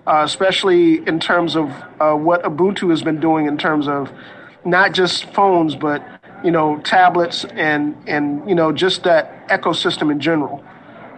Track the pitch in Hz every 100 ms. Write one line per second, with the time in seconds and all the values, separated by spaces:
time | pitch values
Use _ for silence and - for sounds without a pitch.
0 | - 156 151 - 190 180 196 175 170 160
1 | 170 165 - 175 170 156 147 - - -
2 | 151 151 160 175 180 151 190 190 185 156
3 | 156 156 160 160 151 147 175 151 143 143
4 | 131 - - - - - 175 175 196 160
5 | 170 - - - 196 175 160 131 151 147
6 | - - - - 180 165 156 147 - 190
7 | 180 175 170 - - - 156 147 147 151
8 | - 151 147 147 208 175 160 147 180 170
9 | 180 160 - - - 190 180 160 185 -
10 | 156 147 156 160 139 139 - - - -
11 | -